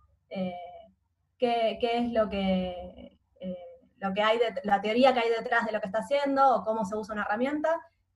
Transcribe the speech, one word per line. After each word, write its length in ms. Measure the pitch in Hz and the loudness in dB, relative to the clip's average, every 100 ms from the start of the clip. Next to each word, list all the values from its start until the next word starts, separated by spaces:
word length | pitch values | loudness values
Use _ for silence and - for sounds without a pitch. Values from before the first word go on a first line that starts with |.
| _ _ - | _ _ -12
eh, 240 | 196 185 175 175 175 165 _ _ _ _ - | -6 -6 -6 -12 -16 -20 _ _ _ _ -2
qué, 400 | 240 233 226 208 | 0 2 0 0
qué 180 | 240 240 | -2 0
es 120 | 240 | 0
lo 180 | 226 208 | 0 0
que, 920 | 196 190 185 180 180 180 - - _ _ - | 0 0 0 0 -6 -12 -16 -20 _ _ -14
eh, 180 | 185 180 - - _ - | -10 -10 -12 -20 _ -8
lo 160 | 196 | -4
que 80 | 190 | 2
hay 160 | 214 233 | 4 4
de, 240 | 233 190 | 2 -2
la 180 | 202 196 | 0 0
teoría 320 | 208 233 262 | 2 4 6
que 60 | 247 | 6
hay 80 | 233 | 2
detrás 360 | 226 - 233 220 | 0 0 0 0
de 60 | |
lo 80 | 214 | -4
que 80 | 196 | -4
está 120 | 220 | -4
haciendo, 560 | 196 277 277 269 269 220 | -2 0 2 4 4 4
o 80 | |
cómo 220 | 220 226 196 | 0 -2 -2
se 100 | 214 | -6
usa 180 | 220 | -6
una 100 | 214 | -6
herramienta, 460 | 202 214 262 302 311 330 - _ _ | -4 -2 -2 0 0 -2 -4 _ _